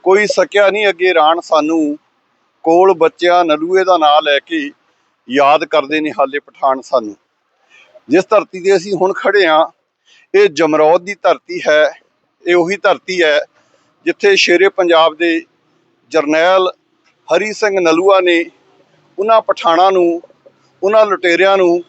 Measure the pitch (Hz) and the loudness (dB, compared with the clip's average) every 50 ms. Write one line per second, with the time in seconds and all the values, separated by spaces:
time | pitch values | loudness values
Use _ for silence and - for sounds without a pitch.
0 | _ 175 190 208 208 190 - - 180 - - 202 202 190 190 214 214 202 180 170 | _ 2 0 2 0 -2 -2 -2 -4 -2 0 0 0 2 0 0 -2 -2 -2 0
1 | 180 185 180 165 151 156 165 170 - - 165 156 147 151 165 165 156 147 147 151 | -2 0 2 2 2 2 0 -2 -2 -2 -2 -2 0 -2 -2 -2 -2 -4 -6 -10
2 | _ _ _ _ _ _ _ _ _ _ _ _ - 160 165 175 185 196 190 160 | _ _ _ _ _ _ _ _ _ _ _ _ -2 2 2 4 4 2 2 2
3 | 165 160 _ - 175 175 175 180 175 160 151 151 160 175 185 190 185 185 185 165 | 0 -2 _ -2 -2 0 2 2 2 0 -2 -2 -2 -2 -2 0 2 2 0 2
4 | 156 147 147 156 151 147 143 139 _ - 170 160 139 143 - _ _ _ _ _ | 2 2 2 2 0 0 -2 -2 _ -6 -8 -8 -8 -8 -14 _ _ _ _ _
5 | _ _ _ _ _ - 123 139 139 139 151 156 160 151 - 151 139 135 151 156 | _ _ _ _ _ -6 -2 0 2 2 2 2 0 -2 -2 -2 -2 -2 -6 -4
6 | 151 151 - - 139 135 139 143 _ - _ _ - 135 131 131 123 - 139 127 | -4 -6 -4 -4 -4 -4 -4 -10 _ -12 _ _ -2 -2 -2 -4 -6 -4 -4 -4
7 | 113 107 98 _ _ _ _ _ _ _ _ _ _ _ _ _ _ _ _ - | -4 -4 -14 _ _ _ _ _ _ _ _ _ _ _ _ _ _ _ _ -20
8 | _ - 135 185 185 _ 220 202 165 _ - 185 170 196 196 185 165 208 196 156 | _ -2 -2 -2 0 _ -2 -2 -2 _ -14 -6 -2 0 0 0 -2 -4 -4 -2
9 | 180 185 196 - - - 196 208 190 165 156 156 160 - _ _ _ _ _ _ | -2 -4 -4 -4 -4 -2 0 0 0 2 2 0 0 -2 _ _ _ _ _ _
10 | _ _ _ _ _ _ - 196 208 190 151 143 165 156 151 151 156 151 170 185 | _ _ _ _ _ _ 2 2 2 2 0 -2 -2 0 0 2 2 2 2 0
11 | 175 190 202 _ - 185 156 131 _ - 175 180 - 160 151 151 151 143 165 - | -2 -6 -16 _ -2 -2 -2 -2 _ -14 -12 -6 -2 0 2 2 2 0 -2 -10
12 | _ _ _ _ _ _ _ _ _ 170 175 180 165 175 202 196 - 202 170 131 | _ _ _ _ _ _ _ _ _ 0 0 0 0 -2 -6 -2 -2 -2 -2 -2
13 | _ - 185 180 165 151 147 147 - _ _ _ _ _ _ _ _ _ _ _ | _ -8 -4 -2 0 0 0 -2 -4 _ _ _ _ _ _ _ _ _ _ _
14 | _ 160 165 _ - 202 196 190 - - 175 170 190 196 - - 185 170 170 160 | _ -6 -6 _ 0 0 2 2 2 0 2 2 2 0 0 -2 0 2 2 2
15 | 160 160 156 156 175 170 165 165 - _ _ _ _ _ _ _ _ _ _ _ | 2 2 0 -2 -4 -4 -4 -4 -8 _ _ _ _ _ _ _ _ _ _ _
16 | _ _ 135 160 147 147 156 160 165 180 190 190 185 180 - _ _ _ _ _ | _ _ -4 -4 -2 0 0 0 2 2 2 2 0 -2 -6 _ _ _ _ _
17 | _ _ _ _ _ - 156 180 202 214 208 - 220 208 196 190 175 165 160 165 | _ _ _ _ _ -4 -2 -2 -2 -4 -6 -4 -4 -2 -2 0 0 0 0 2
18 | 185 196 196 190 180 175 175 165 170 160 _ _ _ _ _ _ _ _ _ _ | 2 2 2 2 2 0 0 -2 -2 -6 _ _ _ _ _ _ _ _ _ _
19 | _ _ _ - 202 220 226 220 - - - - - 165 165 170 185 196 190 185 | _ _ _ -6 -2 0 0 0 0 -2 -6 -4 -2 -2 0 2 2 2 2 2
20 | 175 170 170 175 - _ _ _ _ - _ _ _ _ _ _ 175 196 220 220 | 0 0 -2 -6 -10 _ _ _ _ -20 _ _ _ _ _ _ -4 0 2 2
21 | 214 208 190 180 185 180 170 165 190 196 196 196 185 175 170 175 175 | 2 2 0 -2 0 -2 0 2 2 2 2 2 2 0 0 -2 -6